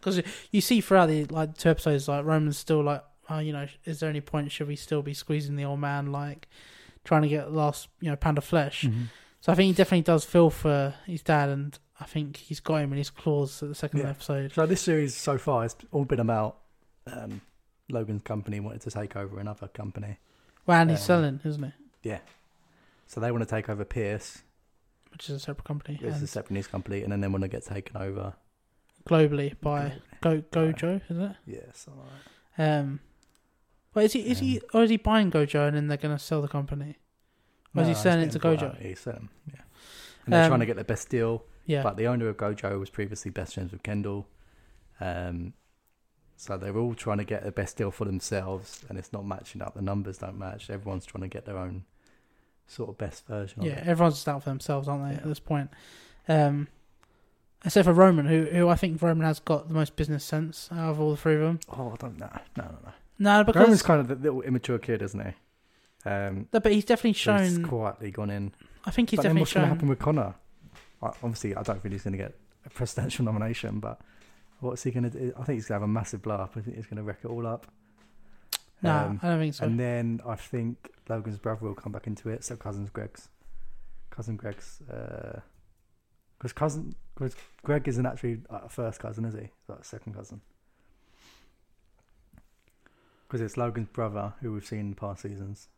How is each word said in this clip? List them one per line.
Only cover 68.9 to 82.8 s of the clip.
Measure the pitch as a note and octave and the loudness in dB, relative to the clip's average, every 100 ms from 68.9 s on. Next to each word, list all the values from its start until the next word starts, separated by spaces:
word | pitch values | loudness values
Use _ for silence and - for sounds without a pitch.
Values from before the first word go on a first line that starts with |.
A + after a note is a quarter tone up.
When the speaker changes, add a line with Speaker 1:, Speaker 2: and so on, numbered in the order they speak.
Speaker 1:
think | - A#3+ | 0 2
he's | G3+ | 4
Speaker 2:
But | |
then | F3 D#3+ | 4 4
Speaker 1:
definitely | |
Speaker 2:
what's | D#3 | 4
gonna | - D3 | 4 4
Speaker 1:
shown | |
Speaker 2:
happen | E3 D3 | 4 2
with | B2+ | 0
Connor? | - D3+ G2+ G2 _ - - - - _ | 2 0 0 -6 _ -20 -20 -20 -20 _
I, | A2+ | -8
obviously, | - A#2+ A2+ G#2+ | -6 -6 -6 -6
I | G2 | -6
don't | G2+ G2+ | -4 -4
think | G#2 | -4
he's | G2 | -6
gonna | G2+ G2 | -6 -6
get | G2 - _ _ | -6 -12 _ _
a | - | -20
presidential | - B2 - C3+ - | -8 -6 -4 -4 -2
<laughs> | A#2+ | -2
nomination, | A2 A2 A#2 A2 G#2 | 0 -2 -4 -6 -6
but | A2 A2 - - _ - _ _ | -8 -10 -16 -20 _ -20 _ _
what's | B2+ B2 | -8 -4
he | C3+ | -4
gonna | A#2+ A#2+ | -2 -2
do? | - B2+ - | -2 -6 -4
I | |
think | B2+ B2+ | -4 -4
he's | G#2+ | -2
gonna | G#2 | -2
have | |
a | G#2 | 0
massive | A2 G#2 G#2+ | 0 -2 -6
blow | A2 G#2 | -6 -6
up. | F#2+ - | -6 -8
I | |
think | G#2+ A2 | -10 -12
he's | A2 | -12
gonna | G#2 | -10
wreck | G#2+ G2 | -8 -10
it | A#2 | -8
all | A#2 A#2 | -6 -6
up. | A#2 - _ _ _ _ - - - - - _ _ | -6 -10 _ _ _ _ -20 -20 -20 -12 -12 _ _
Speaker 1:
Nah, | F3 D3+ | 2 2
Speaker 2:
Um, | D3 D3+ | 0 -2
Speaker 1:
I | F3 | 0
don't | E3 | 0
think | D#3 | 0
so. | C#3+ A#2 | -2 0
Speaker 2:
and | A#2 | 0
then | B2 A#2+ A#2 A2+ A#2 | 0 0 -2 -4 -6
I | G#2+ | -10
think | - B2+ A2+ A#2+ - _ _ | -6 -4 -4 -6 -14 _ _
Logan's | A2+ A2 G2+ | -6 -4 -6
brother | A#2 G#2+ A2 | -4 -4 -6
will | |
come | G2 G#2+ | -8 -10
back | G#2 A2+ | -10 -8
into | G#2 A2 | -8 -6
it. | A2 | -8
So | - A#2 | -8 -10
cousin's | G#2+ G2+ | -10 -8